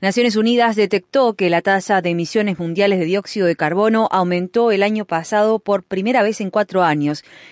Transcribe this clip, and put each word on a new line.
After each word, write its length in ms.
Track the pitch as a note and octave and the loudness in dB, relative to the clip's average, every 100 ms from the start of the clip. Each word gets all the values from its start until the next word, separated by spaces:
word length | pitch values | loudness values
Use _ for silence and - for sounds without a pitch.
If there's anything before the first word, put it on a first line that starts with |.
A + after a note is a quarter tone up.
Naciones 340 | F#3+ A#3+ A#3+ G#3+ | -4 0 0 2
Unidas 400 | A3 A#3+ A#3 G#3+ | 2 2 2 2
detectó 600 | G3 G3+ - C#4 B3 G3+ | 0 -2 -2 0 2 2
que 160 | F#3 | 0
la 100 | E3+ | 2
tasa 400 | G3 G3 - G3 | 2 0 0 0
de 80 | F3 | 0
emisiones 480 | E3+ E3 A3+ G#3 F3+ | -2 -2 -2 -2 -2
mundiales 400 | E3+ E3+ G3+ F#3 | -4 0 0 2
de 140 | D#3+ | 0
dióxido 340 | G3 - G#3+ F3+ | -2 -4 -2 0
de 120 | E3 | 0
carbono 500 | D3+ F3+ A3 A3 A3 | -2 0 2 2 2
aumentó 640 | F#3+ F3+ F3+ F3+ A#3 A#3 | 0 0 -2 -2 0 2
el 120 | G3 | 2
año 200 | G3+ G#3+ | 0 -2
pasado 560 | G3+ E3 E3 G#3+ G#3+ A3 | -4 -6 -2 0 2 0
por 240 | - G3+ | -2 -4
primera 400 | - G3 G3+ A#3+ | -2 -4 0 0
vez 160 | G#3 G#3+ | 0 -2
en 100 | G3 | -4
cuatro 320 | G#3+ G3+ F#3 | -2 -2 0
años 440 | E3+ D3+ D3 D3+ - - - | 0 0 -2 -4 -10 -20 -20